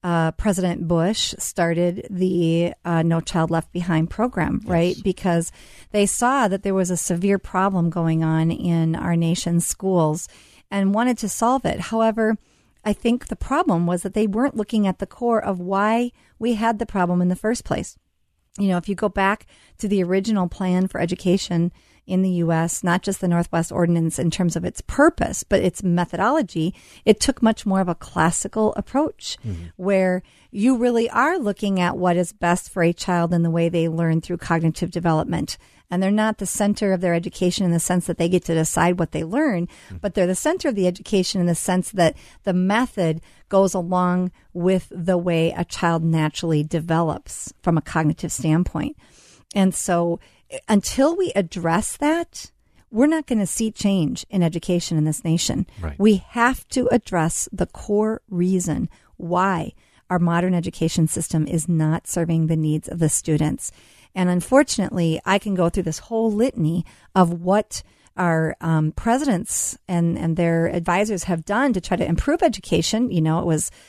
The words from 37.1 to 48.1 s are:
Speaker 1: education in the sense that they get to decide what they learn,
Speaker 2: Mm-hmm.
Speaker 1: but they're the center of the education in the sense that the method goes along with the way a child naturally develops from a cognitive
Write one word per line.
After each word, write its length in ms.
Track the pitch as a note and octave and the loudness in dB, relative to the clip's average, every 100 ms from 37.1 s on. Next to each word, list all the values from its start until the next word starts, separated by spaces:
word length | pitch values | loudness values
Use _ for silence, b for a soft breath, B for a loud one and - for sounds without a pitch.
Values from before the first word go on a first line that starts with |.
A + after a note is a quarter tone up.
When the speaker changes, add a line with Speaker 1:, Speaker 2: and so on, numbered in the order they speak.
Speaker 1:
education 500 | E3+ E3+ - F3+ - | 0 -2 -2 -2 0
in 80 | F#3 | 0
the 80 | E3+ | 0
sense 260 | - F#3 E3+ | 2 -2 0
that 120 | E3 | -2
they 100 | E3+ | 2
get 160 | F3+ - | 0 0
to 80 | |
decide 440 | E3 D#3+ - E3+ F3+ | 0 0 2 2 2
what 140 | E3 | -2
they 120 | D#3 | -4
learn, 420 | D#3+ A3+ D#4 F#3 F3 | -4 -2 0 0 -4
Speaker 2:
Mm-hmm. 300 | - - - | -10 -18 -8
Speaker 1:
but 120 | G3+ | -6
they're 120 | G3 F3+ | 0 0
the 80 | |
center 340 | F#3 D4+ F4+ D#4 | 2 0 0 -2
of 60 | |
the 120 | G#3 F3+ | 0 0
education 540 | F3+ - F#3+ F#3 G3 | -2 -2 0 0 0
in 60 | F3 | 0
the 80 | |
sense 360 | E3 - F#3 F3 | 0 0 0 0
that 240 | G3 E3+ - B B | 2 2 2 B B
the 80 | - | -2
method 680 | F3+ F#3 G#3+ B3+ - E3+ D#3+ b b _ | 0 2 0 0 0 -2 -2 b b _
goes 240 | G3 F#3+ | 2 4
along 580 | F#3+ E3+ F3+ F3+ F3+ F3+ b b | 2 -2 0 2 2 -2 b b
with 360 | F3+ F3 F#3 - | -2 0 0 -2
the 260 | - E3+ F3+ | -8 -2 0
way 340 | F3 E3 E3 | 2 2 0
a 120 | - | 0
child 400 | E3+ - F3 E3 | -6 -2 0 2
naturally 580 | E3 D#3+ D#3 - E3 D#3 | 2 2 0 -2 0 0
develops 880 | D3+ E3+ E3 E3 E3 - - - - - | 0 -4 0 0 0 -4 -10 -14 -14 -6
from 160 | - E3 | 0 0
a 40 | |
cognitive 480 | - D#3+ D#3 | 0 0 0